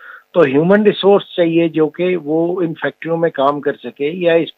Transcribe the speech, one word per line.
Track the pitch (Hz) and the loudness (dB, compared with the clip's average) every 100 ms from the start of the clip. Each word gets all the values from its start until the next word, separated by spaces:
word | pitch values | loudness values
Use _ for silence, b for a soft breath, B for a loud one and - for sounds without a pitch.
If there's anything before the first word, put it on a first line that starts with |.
| B B B | B B B
तो | 175 | 0
human | 143 135 170 208 | 2 2 4 4
resource | 208 - 190 202 - - | 2 2 2 2 0 -2
चाहिए | 165 165 170 | 0 2 0
जो | 156 151 | 0 -2
कि | - 180 180 | -2 -4 -4
वो | 147 160 170 185 | -4 -2 -2 -2
इन | 170 | -4
फैक्ट्रियों | 151 139 - 160 165 | -4 -8 -8 -6 -2
में | 165 | -2
काम | 139 135 147 | 0 0 0
कर | 139 | -4
सके | - 120 - 143 180 | -6 -12 -6 -6 -2
या | 170 | 0
इस | 165 147 | 2 0